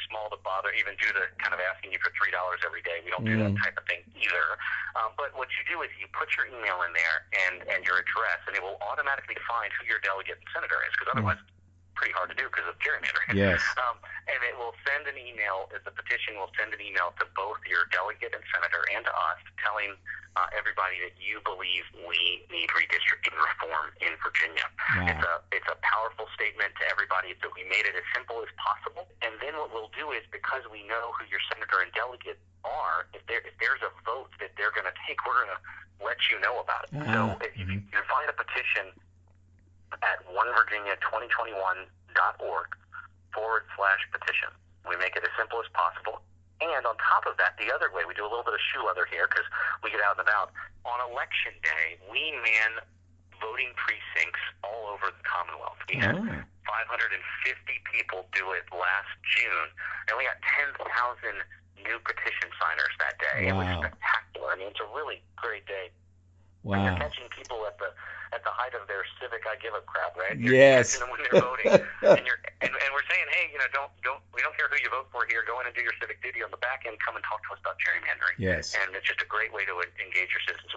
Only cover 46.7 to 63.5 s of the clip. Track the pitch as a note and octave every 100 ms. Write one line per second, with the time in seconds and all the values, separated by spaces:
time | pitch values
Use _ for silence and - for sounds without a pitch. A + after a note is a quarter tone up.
46.7 | C#3 A#2+ - - G3 E3+ - F2+ - G#2+
47.7 | D3 E3 F#2 E2+ G2 G#2 A#2+ A#2 G#2 -
48.7 | G#2+ G2+ F2+ F2 F2 F2+ F2+ - - -
49.7 | - A2 G#2 G2+ G2 G#2 G#2 F#2 - -
50.7 | - B2 A#2+ B2 B2 E3 - A2+ G2+ D#2+
51.7 | D#2+ D#2+ E2+ F#2+ A#2+ D#3 C3+ A#2 A2 A2
52.7 | A2+ - - - - - - A2 B2+ B2
53.7 | - - G#2 - - E2+ - - - G2+
54.7 | A2+ G#2 G2+ G2 - - F2+ E2 D2+ -
55.7 | - - - - F3 A3+ D#2 - - -
56.7 | G#2+ A2+ A#2+ A2 G2+ - - C3 - -
57.7 | - - A#2+ - F#2 - G2 F#2+ F2+ -
58.7 | F2+ F2+ G2 - - - - A#2 F2 D#2
59.7 | - - - - A2+ B2+ - - D3 C#3+
60.7 | - - A#2 B2 A#2+ A2+ G2+ - - -
61.7 | - A2 A#2 - - A2 - F#2 - E2
62.7 | D2+ C#2 - C#2+ - D2 C2+ -